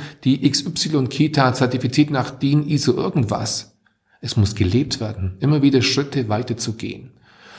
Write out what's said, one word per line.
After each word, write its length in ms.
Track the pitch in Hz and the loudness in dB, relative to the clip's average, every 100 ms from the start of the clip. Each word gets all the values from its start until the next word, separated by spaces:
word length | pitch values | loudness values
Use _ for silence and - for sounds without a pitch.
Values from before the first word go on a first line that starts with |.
| - - | -14 -4
die 200 | 131 135 | 0 2
X 220 | - - - | 2 2 -2
Y 420 | - - 151 127 | -2 0 0 0
Kita 460 | - 151 147 131 | 0 0 2 2
zertifiziert 560 | 123 123 127 123 139 147 | 2 0 0 0 2 2
nach 200 | 143 120 | 0 -4
din 380 | - 139 143 151 | -4 0 2 2
iso 260 | 147 - | 0 2
irgendwas. 840 | - 190 165 107 117 110 - - _ _ _ _ _ | 0 0 0 0 -2 -4 -6 -8 _ _ _ _ _
Es 160 | - - | -4 0
muss 180 | 98 | 0
gelebt 460 | - 95 113 147 - | 2 0 2 0 -4
werden, 380 | 110 107 95 - | -6 -6 -6 -2
immer 220 | 135 151 | 0 4
wieder 180 | 139 135 | 4 4
Schritte 480 | 120 131 143 143 113 | 2 0 -2 -4 -2
weiterzugehen. 840 | 107 120 113 - 110 104 - 127 - _ _ - | -2 -4 -6 -6 -6 -8 -10 -16 -20 _ _ -20